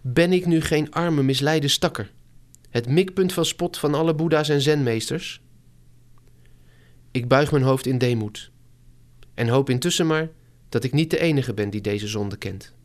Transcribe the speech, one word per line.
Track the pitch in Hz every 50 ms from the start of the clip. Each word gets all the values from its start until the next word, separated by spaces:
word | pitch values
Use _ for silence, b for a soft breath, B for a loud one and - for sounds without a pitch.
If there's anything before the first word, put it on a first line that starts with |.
Ben | - 131 120 - 170 175 185
ik | 180 180
nu | 175 165 160
geen | 156 - 165 156 151 147
arme, | - 156 170 175 165 143 139
misleide | 135 139 131 139 147 160 160 143 143
stakker? | - - - 170 - - 110 98 - - - - - - - _ _ - _ -
Het | - 123 117 120
mikpunt | 135 165 190 185 - - 190 180 -
van | - 165
spot | 156 - - 170 180 - -
van | - 147 147
alle | 143 160 165 160
boeddha's | 147 160 170 160 151 151 147
en | 151 143
zenmeesters? | 135 143 151 151 139 120 113 113 110 - - 165 - - - - _ - - - - - - - - - - - - - - - - - b b b b b b b b b b b b b b b b
Ik | - 131 120 123
buig | 131 135 151 147 156
mijn | 147 131
hoofd | 135 135 131 -
in | 123 131 127
deemoed. | 127 123 123 117 107 104 104 - - - _ - - - - _ - - - - - - - - - - -
En | - 120 117
hoop | 120 131 139 135
intussen | 127 123 127 175 170 - 175
maar | 160 160 156 160 160 - b b b b b b b
dat | - 120 113
ik | 131 123
niet | 143 165 160
de | - 160
enige | - 170 156 143 127 - -
ben | 104 104 104
die | 101 107
deze | 104 107 101 104 104 104
zonde | 107 110 104 101 98
kent. | - - 98 95 95 - - - -